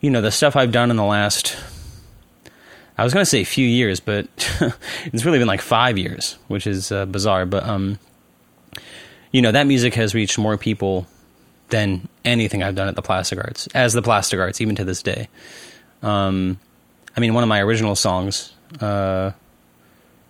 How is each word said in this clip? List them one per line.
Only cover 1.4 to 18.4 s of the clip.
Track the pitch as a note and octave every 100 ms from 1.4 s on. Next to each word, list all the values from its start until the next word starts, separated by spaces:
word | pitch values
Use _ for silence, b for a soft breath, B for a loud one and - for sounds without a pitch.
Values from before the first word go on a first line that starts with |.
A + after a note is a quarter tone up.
| - - B B B B B B _ _ - B B B B -
I |
was | B2
gonna | F#3+
say | F3+ B2+
few | F2+ - B2
years, | A#2+ A2 F#2
but | - G#2 - -
<laughs> | - - B2 - B B
it's | B A2+
really | D3+ C#3+
been, | A2+
like, | F#2+
five | - A2+ B2+ G2+
years, | F2+ - - - -
which | G2+ G#2+
is, | F#2+ F#2+
uh, | G2+ F#2+
bizarre. | F#2+ G#2 F#2+
But, | F2+ G2
um, | A2 G2 G2 G2+ _ _ _ _ _ _ _ - B B B B B
you | B2+
know, | A#2
that | B2+ C#3+
music | C3 A#2+
has | A#2 G#2+
reached | A2 G2+ -
more | G#2+ G#2+
people | A2 G#2 G2 F#2 F2+ _ _ _ _ _ -
than | A2 G#2 F#2 - _
anything | A#2+ A#2+ G#2 G2+
I've | F#2+ F#2+
done | G2
at |
the | -
Plastic | - F#2 - F#2+
Arts, | - - -
as | C3 A#2+
the | A#2
Plastic | A#2 G#2 - F#2+
Arts, | F#2 -
even | A2 G#2
to |
this | F#2 F2+
day. | - - A2 B B B B B B B
Um, | G#2+ G2+ F#2+ F#2+ F#2 F#2+ _ _ _ _ - -
I |
mean, | A#2
one | A#2
of | A#2
my | G#2
original | G2+ A2+ G#2+ G2
songs, | G#2 F#2 G2 -